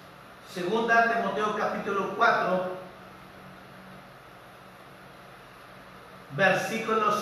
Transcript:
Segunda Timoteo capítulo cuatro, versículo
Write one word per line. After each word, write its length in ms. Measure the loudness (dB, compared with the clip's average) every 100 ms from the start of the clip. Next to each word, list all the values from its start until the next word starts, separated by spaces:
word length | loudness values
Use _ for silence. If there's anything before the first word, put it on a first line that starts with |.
| -18 -20 -20 -20 -12
Segunda 600 | -4 2 2 6 6 6
Timoteo 440 | 4 2 2 0 2
capítulo 540 | 0 -2 0 0 0 4
cuatro, 600 | 6 6 2 2 0 -6 -12 -16 -18 -18 -18 -18 -18 -18 -18 -18 -18 -18 -20 -20 -20 -20 -20 -20 -20 -20 -20 -20 -20 -20 -20 -20 -20 -20 -20 -20 -18 -18 -18 -18 -8
versículo 840 | 4 6 6 2 -2 2 2 4 2